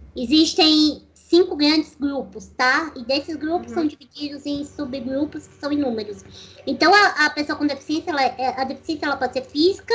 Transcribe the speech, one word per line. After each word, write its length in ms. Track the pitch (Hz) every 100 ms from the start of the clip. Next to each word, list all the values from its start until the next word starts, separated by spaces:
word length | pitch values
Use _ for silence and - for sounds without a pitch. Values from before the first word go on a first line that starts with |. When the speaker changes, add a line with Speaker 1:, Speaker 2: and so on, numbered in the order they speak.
| - -
Speaker 1:
existem 920 | 233 311 320 - 311 302 302 - - _
cinco 400 | _ 339 370 285
grandes 400 | 294 311 302 -
grupos, 520 | 285 277 - 214 -
tá? 420 | - 254 277 320 -
E 80 | 233
desses 300 | 277 311 302
grupos 340 | 302 349 -
Speaker 2:
Uhum. 40 |
Speaker 1:
são 140 | - 302
divididos 580 | - - - 294 285 285
em 180 | 285
subgrupos, 840 | 294 - 277 262 240 269 294 311 -
que 80 | -
são 160 | 285
inúmeros. 520 | 294 269 226 208 202 - - - - -
Então, 260 | 269 320
a, 320 | 403 392 - 302
a 40 |
pessoa 260 | 294 294 302
com 80 | 294
deficiência, 460 | 294 - 311 370
ela 120 | 294
é, 360 | 262 - 254 254
a 40 | 262
deficiência, 400 | - - 311 294
ela 100 | 269
pode 160 | 247
ser 120 | 262 262
física, 480 | 294 339 381 -